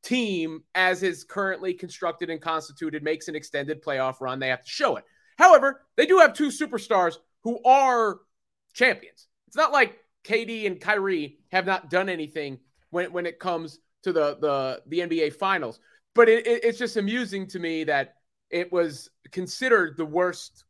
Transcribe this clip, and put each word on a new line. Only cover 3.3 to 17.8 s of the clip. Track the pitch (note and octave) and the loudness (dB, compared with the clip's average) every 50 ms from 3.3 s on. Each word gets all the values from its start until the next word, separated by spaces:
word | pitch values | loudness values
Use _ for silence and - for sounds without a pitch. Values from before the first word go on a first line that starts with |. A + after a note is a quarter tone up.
| D#3 | -10
extended | D3+ - - - C#3+ C#3+ C#3 D3+ C3+ _ | -10 -12 -8 -8 -6 -4 -4 -8 -8 _
playoff | D#3 C#3+ C3 C3 C3 C3 - | -6 -2 -2 -2 -2 -4 -6
run, | C3 B2+ B2+ C3+ | -8 -8 -6 -4
they | C3+ C3 | -2 -4
have | B2+ B2 _ | -4 -4 _
to | - | -12
show | - - D4+ B3+ D#3 | -6 -4 -4 -4 -4
it. | G#2+ - _ _ _ _ _ _ - | -6 -8 _ _ _ _ _ _ 4
However, | D#4+ F#4 F4 C#4+ B3 C#4 C4 - _ _ _ - | 6 8 8 8 6 4 -4 -4 _ _ _ 0
they | C#4+ | 4
do | D#4 F#4 F#4+ | 4 8 8
have | E4 C#4+ - | 8 6 6
two | - D4+ C#4+ | 0 -4 -4
superstars | - - D#4 - - G#3+ - - A3 F#3+ F3+ E3+ E3 - _ _ _ _ _ | -4 -6 -8 -6 -6 -8 -4 0 2 2 2 2 -2 -6 _ _ _ _ _
who | A3+ A#3 A#3+ A#3 | -8 -8 0 4
are | B3 C4 C#4 C4+ C4 B3 A#3+ A3+ G#3 F#3 - _ _ _ _ _ _ _ _ _ _ _ | 6 6 6 6 4 4 2 2 0 -2 -6 _ _ _ _ _ _ _ _ _ _ _
champions. | - A#3+ C4 - - - - _ _ - _ _ _ _ _ | 2 2 2 2 0 -8 -20 _ _ -20 _ _ _ _ _
It's | - C4+ | -2 0
not | D#4 D4 C#4+ | 0 2 4
like | C#4+ B3+ - - - _ _ _ _ _ | 4 2 2 0 -16 _ _ _ _ _
K | - G#3+ A3+ A#3 | -4 -2 -2 -2
D | G#3+ A#3 A3 G#3+ G3+ | -4 -8 -4 -4 -4
and | F#3 D#3 | -6 -4
Kyrie | - G3 G#3+ G#3 G3 G3 F#3+ E3 D3 C#3+ - _ _ _ | -2 -2 0 0 0 -2 -2 -2 -4 -6 -10 _ _ _
have | - F#3 F#3 | -2 -2 0
not | F#3 F#3+ F#3 - D3 | 0 -2 -2 -4 -2
done | D3 F3+ F#3+ G3 | -2 0 0 0
anything | F#3 E3 D#3 D3 - D#3+ D3 C#3+ C3+ B2+ _ _ _ _ _ _ | -4 -6 -6 -8 -8 -8 -8 -8 -10 -14 _ _ _ _ _ _
when, | - F3 F#3 F3 | -6 -6 -6 -4
when | F3 F3 F3 | -6 -6 -6
it | E3+ E3 _ | -6 -8 _
comes | - F#3 F3 E3 E3 D#3 - - _ _ _ _ _ | -6 -4 -4 -4 -6 -10 -14 -18 _ _ _ _ _
to | F#3+ F3 | -2 0
the, | E3 D3+ D3 C#3+ - | 0 0 0 -2 -2
the, | D3+ D3+ C#3 C3+ C3+ C3 B2+ - _ C3+ | -2 0 0 0 -2 -4 -6 -8 _ -6
the | D3+ F3 | -4 -4
N | F3 E3+ | -2 -2
B | E3 E3 D#3 | -2 0 0
A | D3+ | -2
Finals. | D3 - G3 F#3+ G3 F3+ D3 A#2 A2+ _ _ _ _ _ _ _ _ | -2 -2 -2 0 0 0 -2 -6 -10 _ _ _ _ _ _ _ _
But | A3+ A#3 A3+ | 6 8 8
it, | A3+ A#3 - A3+ | 8 4 4 0
it, | A#3 A#3 - | 0 2 2
it's | A#3 A3+ A#3 | 0 0 0
just | B3 A3+ - | -6 -4 -4
amusing | A3 G3 G3 A3+ B3 B3 G3 F#3 G3 F#3+ F#3 | -2 -4 -2 -2 -4 -4 -6 -6 -8 -8 -8
to | - F#3 | -10 -8
me | E3+ E3 E3 D#3+ | -6 -4 -4 -4